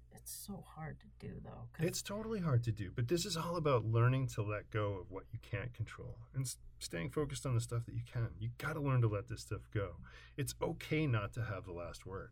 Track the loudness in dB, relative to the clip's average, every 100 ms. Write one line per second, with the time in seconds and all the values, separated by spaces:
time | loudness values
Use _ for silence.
0 | -20 -16 -12 -10 -8 -10 -10 -10 -10 -10
1 | -16 -14 -12 -10 -10 -12 -10 0 0 0
2 | -4 -4 -2 0 4 4 4 0 -2 0
3 | 2 2 2 0 0 2 6 6 6 8
4 | 8 8 4 0 0 -2 -2 0 0 0
5 | -4 -8 -8 -10 -4 -4 -2 -4 -6 -8
6 | -10 -10 -8 -4 -4 -6 -12 -12 -8 -4
7 | -2 0 -2 0 2 2 2 -2 -2 -4
8 | -4 -2 -4 -4 -6 -4 -4 0 4 6
9 | 6 4 -2 -8 -6 -6 -2 -2 -2 -4
10 | -14 -16 -10 -6 -4 -2 -2 -2 0 2
11 | 4 2 2 -2 -2 -2 -4 -6 -6 -8
12 | -8 -8 -8